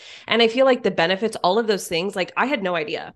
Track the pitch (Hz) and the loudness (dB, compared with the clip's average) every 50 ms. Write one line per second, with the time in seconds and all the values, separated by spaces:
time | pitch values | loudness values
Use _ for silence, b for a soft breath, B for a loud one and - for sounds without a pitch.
0 | B B B B B B 214 233 233 226 226 254 269 269 254 247 - 196 180 - | B B B B B B 2 4 4 4 4 4 4 4 4 2 2 0 0 2
1 | 165 170 190 190 226 214 - - - 175 190 226 233 208 208 185 - - 175 160 | 2 2 2 0 -2 -4 -2 0 0 2 2 2 2 0 0 -2 -2 -4 -4 -2
2 | 180 202 202 196 180 - - - 214 254 - 220 185 180 175 165 151 151 165 - | -2 -2 -2 -4 -4 -4 -2 -2 -2 0 0 -2 -2 -2 -2 -2 -2 -4 -6 -8
3 | - - - | -8 -10 -16